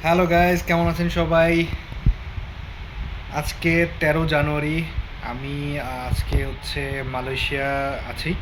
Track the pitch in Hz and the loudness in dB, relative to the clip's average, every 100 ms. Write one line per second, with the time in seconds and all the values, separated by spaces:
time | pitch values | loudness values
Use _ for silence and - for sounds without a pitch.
0 | 160 175 175 170 175 175 - 170 170 165 | 4 4 6 6 6 4 2 2 2 2
1 | 175 175 165 165 165 170 165 - - - | 0 2 4 6 6 4 2 -4 -8 2
2 | - - - - - - - - - - | 2 2 -8 -10 -10 -10 -12 -12 -12 -10
3 | - - - 147 151 - 170 165 170 - | -8 -8 -6 -4 -4 -2 2 4 2 2
4 | 156 156 160 151 147 147 151 160 160 - | 2 2 4 2 2 0 0 -2 -2 -6
5 | - - 123 123 135 143 143 143 127 127 | -6 -10 -8 -8 -6 -6 -4 -4 -6 -6
6 | 123 123 - 151 135 135 - 143 135 139 | -2 -2 0 0 0 -6 -6 -4 -4 -4
7 | 127 127 127 131 - 139 139 139 139 139 | -4 -4 -4 -2 -2 0 0 0 -2 -4
8 | 147 117 156 196 | -8 -6 -4 -4